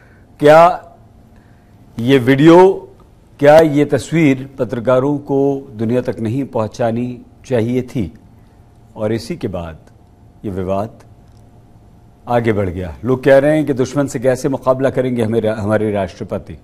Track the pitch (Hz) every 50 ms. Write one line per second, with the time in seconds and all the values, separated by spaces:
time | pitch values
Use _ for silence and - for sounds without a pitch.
0 | _ _ _ _ - _ - - 143 147 151 165 170 180 170 - - - - -
1 | - _ _ - - _ - - _ _ - _ _ _ - _ - - - 113
2 | 117 127 139 135 117 117 131 139 151 165 165 180 185 196 175 - - - - -
3 | - _ _ _ _ _ - - 139 143 151 160 165 151 139 147 143 143 147 120
4 | - - 156 170 160 139 135 127 131 127 - - 127 101 131 120 107 131 127 131
5 | 131 147 147 139 143 - 139 139 139 139 139 139 135 - 110 104 113 110 123 127
6 | 127 127 110 - 113 107 117 139 135 - - 113 110 104 - - 123 113 113 120
7 | 123 127 123 120 - - - - - - 127 113 110 120 123 127 123 127 - 131
8 | 92 78 - - - - - - - _ _ - _ _ _ - - _ - 113
9 | 107 107 113 107 - - 175 - - 101 92 90 82 82 80 71 - - _ _
10 | _ _ _ _ - - _ - - 107 90 95 92 92 95 98 107 113 - -
11 | - - - - - - - - - - _ - - _ - - - - - -
12 | - - _ _ _ - 120 120 113 117 107 101 101 90 78 92 90 85 73 -
13 | 104 120 131 127 - 143 135 139 135 151 156 156 147 139 135 120 127 - - 143
14 | 139 135 - 127 113 131 127 123 - 143 135 - - 131 131 - 135 127 - 135
15 | 127 131 123 117 113 104 113 117 107 107 110 107 98 104 110 104 107 107 101 101
16 | 95 90 - - 113 - 107 92 - - 78 -